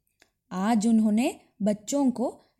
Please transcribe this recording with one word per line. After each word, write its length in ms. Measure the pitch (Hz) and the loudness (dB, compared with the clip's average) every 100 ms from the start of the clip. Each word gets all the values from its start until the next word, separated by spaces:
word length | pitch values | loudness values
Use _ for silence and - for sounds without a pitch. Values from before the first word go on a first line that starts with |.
| _ _ _ _ - | _ _ _ _ -12
आज 360 | 180 202 233 220 | -4 0 0 2
उन्होंने 540 | 226 214 208 285 - _ - | 2 2 2 0 -4 _ -6
बच्चों 500 | 208 208 - 285 269 | -4 -4 -4 -2 0
को 300 | 233 247 - _ | -2 -6 -8 _